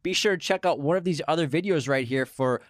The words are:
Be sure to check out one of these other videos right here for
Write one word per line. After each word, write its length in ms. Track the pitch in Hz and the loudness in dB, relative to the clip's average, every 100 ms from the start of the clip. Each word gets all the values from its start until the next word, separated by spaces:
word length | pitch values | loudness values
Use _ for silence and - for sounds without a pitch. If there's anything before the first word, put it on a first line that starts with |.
Be 100 | 180 | -4
sure 240 | - 214 185 | 0 0 0
to 0 | |
check 260 | - 190 | 0 0
out 140 | 180 143 | 0 0
one 200 | 143 185 | 0 0
of 60 | |
these 160 | 175 151 - | 0 -2 0
other 200 | 160 151 | 0 0
videos 420 | 156 196 165 127 | 0 0 0 0
right 160 | 135 120 | 0 0
here 220 | 131 131 | -2 -2
for 340 | - 131 120 | -2 -2 -2